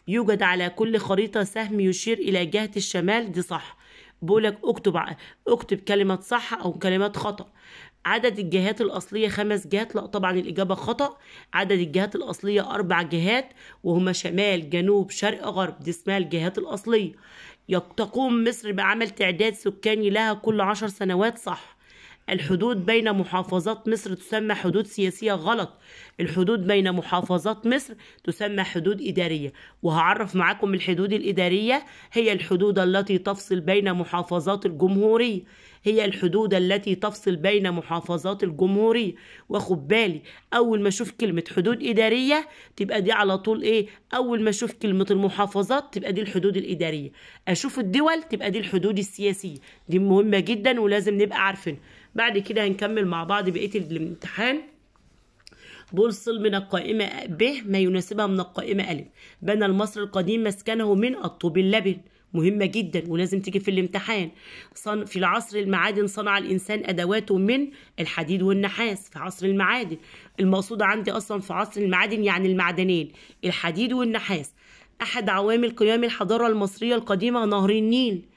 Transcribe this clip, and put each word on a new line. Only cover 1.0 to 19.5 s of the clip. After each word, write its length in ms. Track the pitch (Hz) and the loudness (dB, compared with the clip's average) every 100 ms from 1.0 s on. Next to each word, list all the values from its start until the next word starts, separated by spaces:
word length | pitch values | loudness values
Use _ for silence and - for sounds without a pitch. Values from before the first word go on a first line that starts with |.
| 190 190 220 214 | 0 0 0 0
سهم 360 | 196 220 214 208 | -2 -4 -4 0
يشير 380 | 190 185 220 220 | 0 0 -2 -2
إلى 280 | 196 185 170 | 0 0 0
جهة 240 | 208 214 202 | -2 -2 -4
الشمال، 560 | 190 180 175 220 220 | -4 -2 0 0 -2
دي 100 | 170 | -4
صح. 360 | 175 165 - - - - - _ | -6 -8 -10 -20 -20 -20 -20 _
بقولك 360 | 165 214 214 208 | 2 4 4 0
اكتب 320 | - - 202 165 | -2 0 0 0
ع-، 200 | - 160 - - - | -2 -8 -16 -8 0
اكتب 280 | 240 - 190 | 0 2 -4
كلمة 440 | - 202 196 185 | 0 2 2 0
صح 340 | - 240 226 | -2 -4 -4
أو 180 | 226 180 | -6 -4
كلمة 400 | 165 185 185 202 | -2 0 2 0
خطأ. 400 | 202 214 202 - _ - - - _ | -2 -6 -8 -12 _ -20 -20 -20 _
عدد 340 | - 226 233 202 | -2 0 0 0
الجهات 420 | 175 185 190 220 | 0 0 0 0
الأصلية 480 | 220 185 - 214 214 | -2 -2 -6 -2 -2
خمس 380 | 208 208 202 160 | 0 0 0 0
جهات، 280 | 196 220 | -2 -2
لا 120 | 214 - | -4 -4
طبعًا 320 | 208 185 185 | -2 0 0
الإجابة 360 | 180 170 190 | -2 -2 -2
خطأ. 420 | 190 - 233 285 - - - - | -2 -2 -2 -2 -4 -20 -20 -4
عدد 240 | 175 196 190 | -2 2 2
الجهات 360 | 170 175 202 | 2 0 -2
الأصلية 560 | 214 247 - 202 208 - | -4 -6 -6 0 0 0
أربع 320 | 202 185 175 | -2 0 0
جهات، 500 | 170 165 180 247 262 - - - | 0 0 2 0 -2 -12 -20 -8
وهما 300 | 175 175 185 | 0 2 2
شمال، 580 | 180 - 175 208 185 151 | 0 -2 0 2 0 -2
جنوب، 400 | 175 185 202 190 | 0 4 2 2
شرق، 360 | - 208 220 - | -2 -2 -2 -4
غرب، 340 | 185 180 - | -4 -4 -4
دي 100 | 143 | -8
اسمها 280 | 170 - 196 | -6 -2 -2
الجهات 400 | 160 165 170 196 | 0 -2 -2 -2
الأصلية. 540 | - 202 226 226 202 - - - - - - | -6 -6 2 2 2 -6 -20 -20 -20 -16 -4
يق-، 260 | 180 - - | -2 -2 -4
تقوم 480 | 208 247 262 233 | -4 -2 0 2
مصر 280 | 226 - 214 | 2 -2 -4
بعمل 380 | 196 196 220 220 | -2 0 0 -2
تعداد 440 | - 190 170 220 | 0 0 2 0